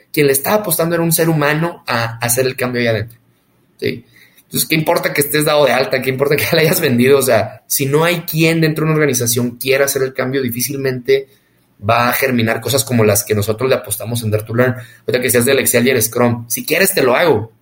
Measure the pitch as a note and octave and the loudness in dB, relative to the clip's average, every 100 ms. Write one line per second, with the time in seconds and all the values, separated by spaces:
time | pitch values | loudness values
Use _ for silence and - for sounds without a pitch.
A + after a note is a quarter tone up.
0 | _ - C#3+ C3+ - G#3+ F3+ D#3+ E3 E3+ | _ 0 2 2 0 -2 0 -2 0 0
1 | E3+ E3 E3 D#3+ D3 D3+ E3+ - - A#2+ | 0 0 2 2 2 0 -2 -6 -6 -4
2 | A2+ A#2 A#2+ B2 C3 B2+ B2 B2 A#2+ A2 | -4 -4 -4 0 -2 -2 -4 -2 -2 -2
3 | A2+ - _ _ _ _ _ - A1+ - | -4 -12 _ _ _ _ _ -8 -6 -6
4 | - _ - _ _ - - D#3+ D#3 F3 | -12 _ -20 _ _ -6 -2 -2 0 0
5 | F3+ - C#3+ D3+ D3+ D3+ C#3 A#2+ C#3 C3 | -2 -4 -2 0 2 2 2 2 0 -2
6 | C3 C3 C#3+ D3 - E3 D#3 - D#3 A#2+ | -2 -2 0 0 0 2 2 2 0 2
7 | B2+ C#3 B2 A2+ F#2+ - - - C#3 D3 | 4 4 4 2 0 -8 -6 -4 0 2
8 | E3 F3 D#3+ D#3 D#3+ E3 D#3+ D3+ D3+ D#3 | 2 0 -4 0 2 4 0 0 0 2
9 | D3 A#2+ A#2 A#2+ A#2+ A#2 C3 C3+ C#3 C3 | 2 0 0 0 -2 -4 0 2 2 0
10 | C3 C3 B2+ C#3 B2+ A#2 B2 C3+ C3+ B2+ | -2 -4 -4 -2 -2 -4 -6 -4 -4 -2
11 | B2 C3+ C3+ _ _ _ _ _ G2+ A#2 | 0 0 0 _ _ _ _ _ 0 2
12 | A#2+ B2 C3 B2 A2 A2+ A#2+ C3 - A#2+ | 2 0 0 0 0 -2 -2 -2 0 2
13 | G#2+ G#2 - G#2 G#2 G#2+ C3 C3 - - | 2 2 0 -2 -2 -2 0 -2 -4 -10
14 | G#2+ A#2+ A2 G#2+ G#2+ A2+ B2+ A#2+ - - | -6 -6 -2 -4 -2 0 0 -2 -10 -14
15 | - B2 B2+ B2 A#2+ B2+ A#2+ A#2+ B2 B2+ | -4 -2 0 2 2 2 2 2 2 2
16 | - A#2+ B2 A#2+ - - B2 D#3 F#3+ - | 0 0 0 0 -6 -8 -2 0 0 2
17 | C3+ B2+ E3+ A#2 G#2+ _ | 2 2 2 0 -2 _